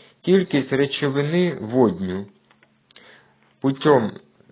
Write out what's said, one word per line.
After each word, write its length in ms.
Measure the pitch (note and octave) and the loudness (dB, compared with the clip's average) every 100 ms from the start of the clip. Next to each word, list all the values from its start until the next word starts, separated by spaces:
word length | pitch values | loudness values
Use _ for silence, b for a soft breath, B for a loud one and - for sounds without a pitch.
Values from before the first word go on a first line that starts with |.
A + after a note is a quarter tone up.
| b b | b b
Кількість 520 | - F#3+ F3+ D3 C3+ | 2 2 2 -2 0
речовини 840 | C3+ C#3+ - C#3+ C#3 C#3+ F3 F3 - | -2 -2 -2 -4 -2 -2 0 -2 -4
водню 640 | G#2+ B2 A2+ F2+ F#2+ F#2 G2+ _ _ _ _ _ _ b b b b b b _ | -4 2 2 2 -6 -6 -10 _ _ _ _ _ _ b b b b b b _
путем... 500 | C3+ C3+ D#3 C3+ G#2 - _ _ _ | -4 0 2 4 2 -8 _ _ _